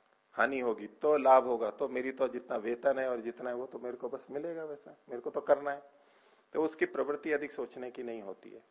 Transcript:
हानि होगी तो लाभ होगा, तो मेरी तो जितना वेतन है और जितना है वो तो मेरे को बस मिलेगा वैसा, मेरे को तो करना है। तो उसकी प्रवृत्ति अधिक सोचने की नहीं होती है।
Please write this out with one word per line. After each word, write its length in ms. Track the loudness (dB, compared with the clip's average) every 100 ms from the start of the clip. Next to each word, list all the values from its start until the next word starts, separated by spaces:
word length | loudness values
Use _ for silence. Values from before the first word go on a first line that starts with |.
| _ _ _
हानि 280 | 0 0 2
होगी 260 | -2 -2 -6
तो 300 | -2 4 6
लाभ 280 | 8 8
होगा, 260 | 8 2 -2
तो 180 | -2 -4
मेरी 240 | -2 -4
तो 160 | 0 -2
जितना 280 | -2 -6 -4
वेतन 420 | -2 0 0 0
है 100 | 0
और 120 | -2
जितना 300 | -6 -8 -8
है 60 | -6
वो 100 | -8
तो 120 | -10
मेरे 180 | -10 -8
को 120 | -8
बस 180 | -10 -10
मिलेगा 340 | -8 -6 -8
वैसा, 320 | -10 -12 -16 -20 -12
मेरे 120 | -10
को 100 | -6
तो 100 | -4
करना 300 | 4 4 4
है। 320 | -6 -10 _ _ _ _ _ _
तो 120 | 0
उसकी 220 | 0 0 0
प्रवृत्ति 460 | 0 -2 -2 -2
अधिक 200 | -2 -2
सोचने 380 | -6 -8 -8 -12
की 120 | -10
नहीं 200 | -8 -8
होती 280 | -10 -14 -16
है। 120 | -20 -20